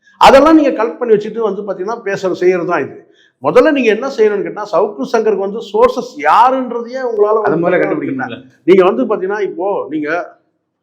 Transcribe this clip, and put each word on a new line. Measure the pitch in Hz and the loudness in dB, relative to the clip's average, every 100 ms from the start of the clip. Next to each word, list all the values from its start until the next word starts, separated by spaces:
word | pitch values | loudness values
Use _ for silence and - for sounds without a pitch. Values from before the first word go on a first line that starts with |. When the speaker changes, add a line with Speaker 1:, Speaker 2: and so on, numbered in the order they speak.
| _ - | _ 2
Speaker 1:
அதெல்லாம் | 202 269 302 320 | 6 8 8 4
நீங்க | 277 | 4
கலெக்ட் | - 233 - | 0 -4 -4
பண்ணி | 240 214 | 0 0
வச்சுட்டு | 214 208 214 | 0 -6 -4
வந்து | 196 202 | -4 -8
பாத்தீங்கன்னா | 180 190 226 196 | -8 -8 -8 -6
பேசுறது, | 196 185 165 | -4 -4 0
செய்யறது | 180 185 170 | 0 0 0
தான் | 170 123 | -4 -4
இது. | - - _ _ _ | -10 -20 _ _ _
முதல்ல | 131 233 294 285 | 0 4 4 2
நீங்க | 233 | 0
என்ன | 208 262 - | 0 -2 0
செய்யணும்னு | 214 202 170 | 0 0 -6
கேட்டா, | 175 208 | -8 -4
சவுக்கு | 165 214 - 262 | -2 -2 -4 -4
சங்கருக்கு | 233 214 190 196 | -2 0 -2 -4
வந்து | 214 - | -8 -6
சோர்சஸ் | 214 240 247 - - | 2 2 2 -10 -4
யாருன்றதையே | 143 180 247 262 247 233 233 262 | 2 4 4 2 -4 -8 -8 -8
உங்களால | 254 214 208 220 | -6 -2 0 0
Speaker 2:
அது | 208 | 0
Speaker 1:
வந்து | 160 | 0
Speaker 2:
முதல்ல | 175 175 | 0 0
Speaker 1:
பாத்தீங்கன்னா | |
Speaker 2:
கண்டுபிடிக்கணும்ல. | 151 151 139 131 123 113 - _ - | 0 -4 -6 -8 -8 -12 -18 _ 2
Speaker 1:
நீங்க | 190 185 | 4 4
வந்து | 226 233 | 2 -2
பாத்தீங்கன்னா, | 202 185 208 190 | -4 -4 -6 -6
இப்போ | 160 190 180 123 | -6 -4 -4 -6
நீங்க | 156 147 170 165 _ _ _ _ _ | -6 -6 -6 -8 _ _ _ _ _